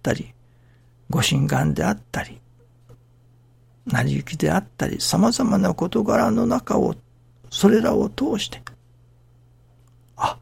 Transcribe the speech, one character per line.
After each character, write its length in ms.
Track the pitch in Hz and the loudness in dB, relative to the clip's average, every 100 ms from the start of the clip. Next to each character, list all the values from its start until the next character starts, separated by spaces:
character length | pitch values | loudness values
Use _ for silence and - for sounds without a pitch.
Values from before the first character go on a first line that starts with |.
た 120 | - | -4
り、 200 | 117 - - _ _ - _ _ _ - | -4 -6 -18 _ _ -20 _ _ _ -6
ご 120 | - | -2
神 260 | - 139 139 | 0 0 0
願 260 | 139 151 | 0 0
で 100 | - | 0
あ 80 | - | 0
っ 80 | - - | -2 -6
た 120 | - | -10
り、 160 | - - - _ _ _ - - _ _ _ _ _ _ _ _ - | -10 -14 -20 _ _ _ -20 -20 _ _ _ _ _ _ _ _ -4
成 180 | - | 0
り 120 | 123 - | 0 -2
行 100 | - | -4
き 120 | 156 | -2
で 140 | 151 | 0
あ 60 | - | 0
っ 80 | - - | -2 -6
た 100 | - | -4
り、 120 | - | -4
様 280 | - - 226 | -2 2 2
々 260 | 233 240 202 | 2 2 2
な 160 | 185 | 2
事 300 | 170 175 226 | 0 -2 0
柄 280 | 208 226 233 | 2 2 2
の 160 | 220 233 | 2 0
中 320 | 247 - - | 0 0 0
を、 160 | - - - _ _ _ - | 0 -2 -12 _ _ _ -12
そ 180 | - 196 | 2 4
れ 120 | 220 | 4
ら 120 | 240 | 4
を 160 | 214 208 | 0 -2
通 300 | - 285 220 | -2 -2 -2
し 100 | - | -6
て、 120 | - - - _ _ _ _ _ _ _ _ _ _ _ _ _ - | -10 -18 -20 _ _ _ _ _ _ _ _ _ _ _ _ _ -6
あ、 240 | - - | -4 -4